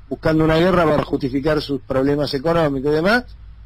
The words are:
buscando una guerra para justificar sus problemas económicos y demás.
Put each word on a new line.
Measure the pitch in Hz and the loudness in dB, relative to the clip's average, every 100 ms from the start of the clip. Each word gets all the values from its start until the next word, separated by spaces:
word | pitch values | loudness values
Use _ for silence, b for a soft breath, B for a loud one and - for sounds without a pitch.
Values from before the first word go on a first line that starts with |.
| - | -12
buscando | - 165 160 | -4 0 2
una | 160 160 | 2 4
guerra | 180 175 156 | 4 4 2
para | 147 | 2
justificar | 143 139 139 135 151 151 | 0 -2 -2 -2 0 -2
sus | 143 139 | -2 -6
problemas | - 131 135 143 135 139 | -2 0 0 0 -2 -2
económicos | 165 170 151 135 143 | 0 0 0 0 -2
y | 156 | 0
demás. | 180 240 - - - - | 2 0 -2 -18 -20 -20